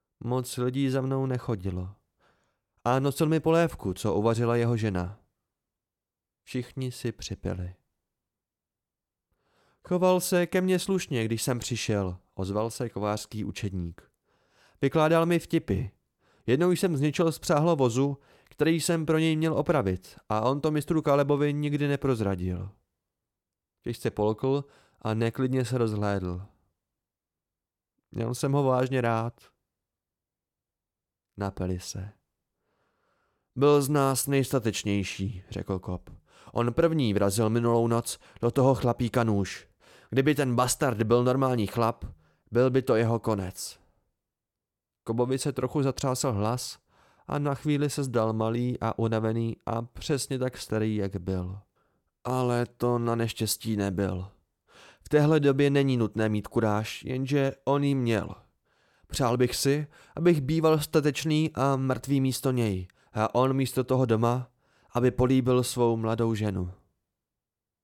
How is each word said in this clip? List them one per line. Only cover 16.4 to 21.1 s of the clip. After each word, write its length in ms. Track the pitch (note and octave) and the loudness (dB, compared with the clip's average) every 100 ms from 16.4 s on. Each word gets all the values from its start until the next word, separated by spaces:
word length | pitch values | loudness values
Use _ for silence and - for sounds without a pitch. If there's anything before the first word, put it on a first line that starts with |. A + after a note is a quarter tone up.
| - | 0
Jednou 240 | C3 F3+ | 2 2
jsem 260 | F3 F#3+ D3 | 2 0 0
zničil 340 | D3 - E3 | 0 0 0
spřáhlo 440 | D3+ - D3+ E3 D#3 | 0 0 2 2 4
vozu, 420 | B2+ A#2+ C#3 C3+ _ _ | 2 2 -2 -4 _ _
který 380 | _ - D3+ E3 | _ 0 2 2
jsem 240 | - E3 D#3 | 0 0 0
pro 120 | D#3+ | 2
něj 180 | D#3+ D#3 | 2 2
měl 180 | D#3+ | 0
opravit, 640 | C#3 D#3 D#3 F#2+ F#2 - - - | 0 0 2 0 -2 -6 -14 -4
a 120 | G#2+ | -2
on 200 | A#2 C#3+ | 0 0
to 100 | D#3 | 0
mistru 300 | D3+ - D#3+ | -2 0 0
Kalebovi 520 | D3+ | 2